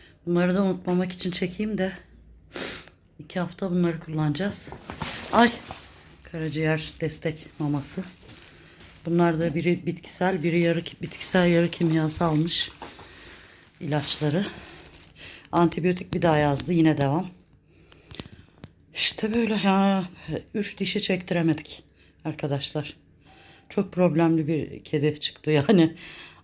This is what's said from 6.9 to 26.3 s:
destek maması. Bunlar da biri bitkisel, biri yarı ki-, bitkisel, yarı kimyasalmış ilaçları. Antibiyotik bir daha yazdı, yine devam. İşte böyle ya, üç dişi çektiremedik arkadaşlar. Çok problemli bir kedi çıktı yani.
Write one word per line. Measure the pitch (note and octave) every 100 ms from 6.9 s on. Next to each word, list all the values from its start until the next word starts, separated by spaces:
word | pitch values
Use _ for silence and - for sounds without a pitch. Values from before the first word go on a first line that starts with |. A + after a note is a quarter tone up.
| -
destek | D#3+ D#3 E3 D#3+ - -
maması. | D3+ D3 C#3 - F3+ - - - - - - - - - E3
Bunlar | E3+ E3+ D#3+
da | E3+
biri | D#3 E3 F3 -
bitkisel, | - - - F3+ F#3
biri | E3 E3+
yarı | E3+ E3
ki-, | E3 -
bitkisel, | - - - F#3 F3
yarı | E3+ E3+
kimyasalmış | - E3+ D#3+ D#3 - E3+ D3+ E3 - - - - - - - - - - - - -
ilaçları. | D3 D3 - - D3+ E3 D#4+ - - - - - - - - - -
Antibiyotik | E3+ E3 - F3+ F3+ -
bir | F3
daha | E3+ D3+
yazdı, | D3 C#3 C3
yine | E3+ D#3+ D3
devam. | C#3 D3+ F#3+ - _ _ _ _ _ - - - - - - _ - _ _
İşte | - - - A3
böyle | A#3 A3
ya, | G#3+ G3 F#3+ G3 F#3+ F3+ - - D3+ -
üç | G#3+ G#3 -
dişi | F#3+ G#3
çektiremedik | G3+ F#3 - F3 E3 D3+ - - - _ _ _
arkadaşlar. | D#3 D3 D3 C#3 - D3+ C#3+ - _ _ - - - - -
Çok | - F#3+
problemli | F3 F3+ D#3 E3 E3 D3+
bir | D#3 - -
kedi | - D3+ D3+ D3+
çıktı | - - D3+
yani. | D3+ - G3 D#3+ - - - -